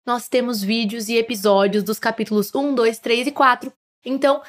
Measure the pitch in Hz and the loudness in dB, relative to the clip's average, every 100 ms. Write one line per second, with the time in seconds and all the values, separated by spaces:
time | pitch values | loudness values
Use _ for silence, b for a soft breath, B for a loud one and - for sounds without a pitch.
0 | 247 240 - 254 240 220 196 226 208 233 | -6 -6 -2 0 0 -2 -2 -2 -2 -4
1 | 214 233 233 214 208 196 202 208 190 - | -2 0 0 0 2 4 4 2 -2 -2
2 | 233 220 214 208 196 269 285 254 226 220 | -4 -2 -2 0 0 -2 0 2 0 0
3 | 233 233 254 285 269 247 262 - _ _ | -2 0 0 2 2 2 -4 -16 _ _
4 | 247 262 277 285 | -6 0 2 0